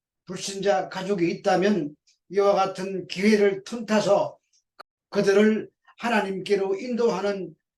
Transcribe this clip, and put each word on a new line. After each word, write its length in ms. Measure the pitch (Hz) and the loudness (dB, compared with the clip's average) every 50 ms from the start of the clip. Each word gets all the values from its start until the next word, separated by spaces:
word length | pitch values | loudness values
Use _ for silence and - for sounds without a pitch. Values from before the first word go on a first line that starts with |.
| _ _ _ _ _ | _ _ _ _ _
불신자 640 | - 185 - - 196 196 196 180 202 202 - - - | -14 -12 -10 -10 -10 -8 -4 0 0 0 0 -2 -4
가족이 380 | 180 185 185 196 202 175 170 175 | -8 -8 -6 -4 -2 0 0 -2
있다면 640 | 202 - - 196 185 170 185 214 208 175 147 147 - _ _ _ _ _ _ - | -2 -2 0 0 2 2 2 2 2 0 -2 -6 -8 _ _ _ _ _ _ -4
이와 240 | 175 202 196 202 196 | 0 2 4 4 4
같은 540 | 190 190 190 - 185 190 196 190 180 139 | 2 2 -2 -2 -6 -8 -8 -8 -8 -10
기회를 560 | - - 175 202 214 214 208 202 202 190 190 - | -10 -4 0 2 4 4 6 4 2 2 -2 -6
틈타서 760 | - 233 240 220 214 214 208 - 185 202 - - - - _ _ _ _ _ _ _ _ - - _ _ _ _ _ | -10 -10 -8 -4 -2 0 0 2 4 2 2 2 -2 -8 _ _ _ _ _ _ _ _ -20 -20 _ _ _ _ _
그들을 600 | - 202 180 196 196 202 214 220 220 208 - - _ _ _ _ _ | -2 0 2 4 6 6 6 4 4 0 -2 -8 _ _ _ _ _
하나님께로 800 | - - 240 226 208 196 196 190 185 - 208 202 190 196 196 196 | -8 -4 -2 0 0 0 -2 -4 -6 -4 -2 0 0 0 0 -2
인도하는 800 | - 254 247 233 233 233 220 190 185 196 202 196 190 175 160 - _ _ _ _ | -4 -4 -4 -2 0 0 0 0 0 -2 -2 -4 -4 -8 -12 -14 _ _ _ _